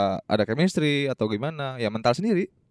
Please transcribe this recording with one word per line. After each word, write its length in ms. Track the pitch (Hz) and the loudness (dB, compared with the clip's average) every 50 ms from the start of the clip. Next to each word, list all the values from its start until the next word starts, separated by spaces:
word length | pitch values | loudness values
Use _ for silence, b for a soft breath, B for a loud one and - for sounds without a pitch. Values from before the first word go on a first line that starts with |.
| 101 98 95 92 - | 4 2 0 -2 -2
ada 200 | - 104 107 104 | 0 0 0 0
chemistry 640 | 98 110 131 165 185 - - 151 151 143 143 143 135 | 0 0 2 2 2 2 2 0 2 2 0 0 -2
atau 160 | 127 - 113 | -2 0 0
gimana, 500 | 107 110 104 120 151 160 151 139 135 131 | 0 0 -2 -4 -4 -6 -6 -8 -8 -6
ya 140 | 127 117 107 | -4 -4 -2
mental 240 | 107 110 113 120 123 | -2 0 2 2 2
sendiri. 400 | - 185 233 214 175 196 - _ _ _ _ | 2 2 2 2 2 0 -2 _ _ _ _